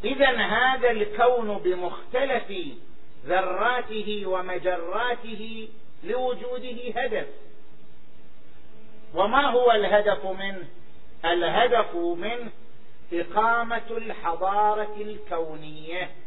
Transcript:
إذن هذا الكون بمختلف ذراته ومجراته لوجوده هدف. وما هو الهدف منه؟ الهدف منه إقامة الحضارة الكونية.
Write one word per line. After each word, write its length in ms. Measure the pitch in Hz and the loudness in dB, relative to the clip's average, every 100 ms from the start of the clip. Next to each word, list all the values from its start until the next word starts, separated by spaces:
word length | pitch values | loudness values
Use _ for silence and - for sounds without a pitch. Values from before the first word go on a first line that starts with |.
إذن 380 | 214 262 269 240 | -2 4 4 4
هذا 500 | 202 214 254 262 247 | 2 4 2 4 4
الكون 640 | 226 208 - 247 247 214 202 | 4 0 4 4 4 0 0
بمختلف 960 | 180 180 180 180 - 247 277 247 208 190 156 127 - - - - 135 | 0 0 -2 -4 -2 0 2 0 -2 -4 -4 -4 -4 -4 -4 -4 0
ذراته 1000 | - - 185 226 247 226 220 202 208 190 | 0 2 0 2 0 -2 -2 -2 -2 0
ومجراته 1400 | 185 180 180 160 175 170 190 247 240 226 214 220 220 214 - - - | -2 -2 -2 0 0 -2 -2 0 -2 -4 -6 -6 -6 -6 -6 -6 -4
لوجوده 880 | 170 240 254 240 240 247 254 226 247 214 | -2 0 0 -2 -2 -4 -4 -4 -4 -2
هدف. 320 | 262 208 - - - - - - - - - - - - - - - - - - - | -2 -2 -2 -4 -6 -6 -6 -6 -6 -6 -4 -6 -4 -6 -6 -6 -6 -6 -6 -6 -4
وما 380 | 160 202 262 285 | 2 4 4 4
هو 200 | 240 247 | 6 6
الهدف 540 | 220 196 208 208 196 196 | 6 6 4 4 2 0
منه؟ 420 | 190 190 196 175 - - - - - 165 | -4 -4 -4 -6 -6 -6 -4 -4 -2 0
الهدف 720 | 175 170 175 240 233 208 349 | 2 2 4 6 4 2 0
منه 560 | 339 339 202 240 233 - - - - - - | 0 0 -2 -4 -4 -6 -6 -4 -4 -4 -2
إقامة 760 | 170 170 185 220 233 233 233 220 | -2 0 2 4 4 2 -2 -2
الحضارة 1040 | 226 214 190 170 165 185 202 208 214 208 208 | -4 -4 -4 -2 0 2 4 4 2 -2 -4
الكونية. 1080 | 208 208 202 170 160 156 151 156 156 175 180 - | -6 -6 -4 -2 -2 -4 -6 -6 -6 -6 -6 -6